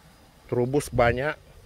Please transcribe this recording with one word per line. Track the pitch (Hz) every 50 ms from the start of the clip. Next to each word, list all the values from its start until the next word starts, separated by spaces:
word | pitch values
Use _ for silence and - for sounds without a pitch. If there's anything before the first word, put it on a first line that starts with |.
| - - - - - - - - - -
Terubus | 123 123 120 127 139 147 - -
banyak, | - 127 117 120 120 123 139 156 156 - - - - - -